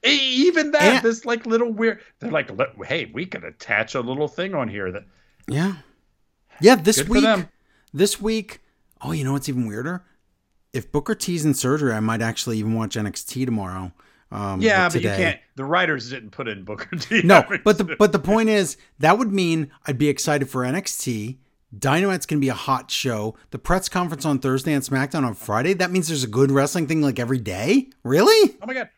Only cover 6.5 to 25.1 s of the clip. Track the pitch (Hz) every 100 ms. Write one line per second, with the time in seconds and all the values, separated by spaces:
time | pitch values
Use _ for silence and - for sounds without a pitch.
6.5 | - 180 247 165 220 151 240 247 202 160
7.5 | _ _ _ _ 139 196 - 208 220 202
8.5 | - _ _ _ _ 139 160 131 139 139
9.5 | 127 113 107 135 180 _ _ _ _ _
10.5 | _ _ 131 - 147 143 214 - 175 151
11.5 | 135 127 151 139 110 110 113 113 113 -
12.5 | 110 107 113 110 117 104 - - 127 127
13.5 | 110 95 92 92 - _ _ _ 104 101
14.5 | 95 220 190 180 165 214 196 170 143 _
15.5 | - 135 170 175 143 117 131 107 - 120
16.5 | 101 92 107 - 175 - 220 170 185 -
17.5 | 190 - 208 180 156 208 196 151 214 220
18.5 | 214 175 - _ _ 151 202 240 196 175
19.5 | 160 139 _ - 131 147 131 - 147 135
20.5 | 131 123 160 190 - - 113 107 131 _
21.5 | _ _ 101 135 156 196 185 - 151 135
22.5 | 113 - 127 - - 135 113 107 - _
23.5 | 127 - 180 - 185 180 151 156 139 135
24.5 | 131 131 143 127 135 139